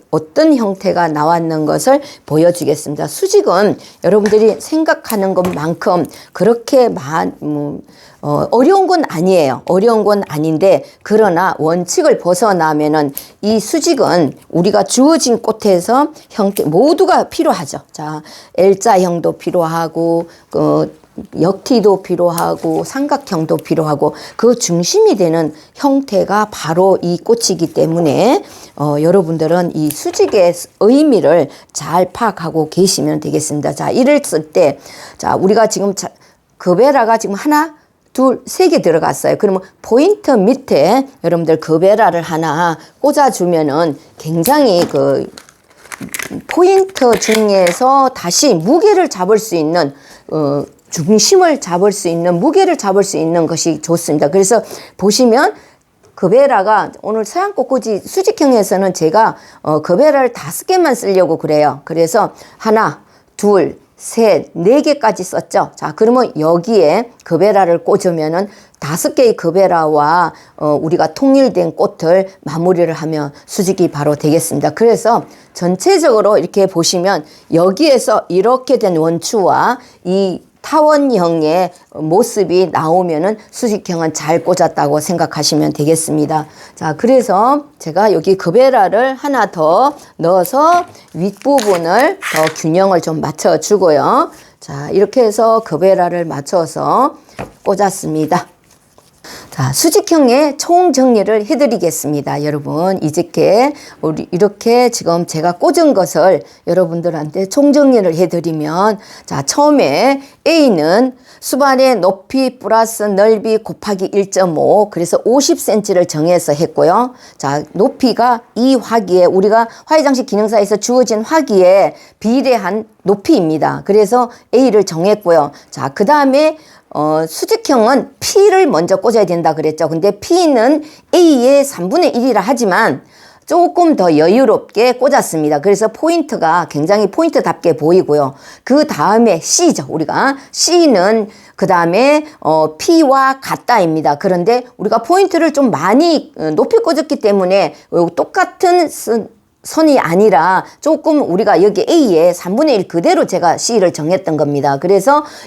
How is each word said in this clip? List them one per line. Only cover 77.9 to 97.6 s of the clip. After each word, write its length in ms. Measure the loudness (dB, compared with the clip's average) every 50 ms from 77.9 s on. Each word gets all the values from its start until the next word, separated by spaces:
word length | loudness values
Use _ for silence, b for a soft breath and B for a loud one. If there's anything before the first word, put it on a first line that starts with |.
| 2 2 2 0 -2 -2 -2 -2
이렇게 500 | -2 0 2 2 0 0 0 -2 -2 0
된 180 | 0 0 0
원추와 840 | 0 0 -2 -2 -4 -6 -4 -2 0 0 0 0 2 0 0 -2 -4 B B B B -6
이 380 | -4 -2 -2 -2 -2 -4 -8 -12 _ _ _
타원형의 1120 | -10 -2 0 2 2 4 4 2 2 0 0 0 0 0 0 0 0 0 0 0 -2 -4 b b b b -12
모습이 760 | -10 -4 0 0 0 0 0 -2 -4 -2 0 0 0 0 0 -2
나오면은 680 | -2 -2 0 0 0 0 -2 -2 -2 -2 -4 -4 -6 B B
수직형은 640 | -10 -6 -4 -4 -4 -4 -6 -6 -6 -4 -4 -4 -6
잘 320 | -6 -4 -2 -2 -2 0
꽂았다고 560 | -2 0 0 0 0 0 -2 -2 0 -2 -2
생각하시면 720 | -2 -4 -4 -4 -4 -4 -4 -4 -4 -2 0 0 0 -2 -2
되겠습니다. 760 | -2 0 0 0 0 -2 -4 -2 -2 -2 -2 -2 -4 -4 B B B B B B
자, 200 | -10 -8 -8 -4
그래서 680 | -2 0 2 2 2 2 2 0 2 2 2 0 0 -4 -8 _ _
제가 340 | -12 -6 -2 0 2 2 2
여기 240 | 0 0 0 -2
급에라를 800 | 0 -2 0 2 4 4 4 4 2 2 2 2 0 0 -2 -2
하나 360 | -4 -6 -4 -2 0 -2 -2
더 440 | -2 -2 0 2 2 2 2 0 -2 B B B B
넣어서 680 | -4 -2 0 2 0 0 0 0 0 2 2 2 0 -2 B B B B B -8
윗부분을 1040 | -6 -6 -6 -6 -4 -2 0 0 0 2 0 0 0 0 0 2 2 2 0 -2 -4
더 340 | -8 -6 -2 -2 -2 -2 -2
균형을 440 | -4 -4 -2 0 2 2 2 0 0
좀 200 | -2 -2 -6 -6
맞춰주고요. 1080 | -6 -8 -8 -4 0 0 0 0 0 0 0 2 2 2 2 2 2 2 0 0 0 B B B B B B B
자, 300 | -18 -14 -14 -12 -10 -4
이렇게 320 | 0 0 0 0 2 2 2
해서 380 | 2 2 2 2 2 2 0
급에라를 640 | 0 -4 -4 0 2 2 4 2 2 0 -2 -4 -6
맞춰서 880 | -6 -6 -8 -6 -2 -2 -2 -2 -2 -6 -4 -2 0 0 0 0 0 -2 B B B B B -16 -16 -18 _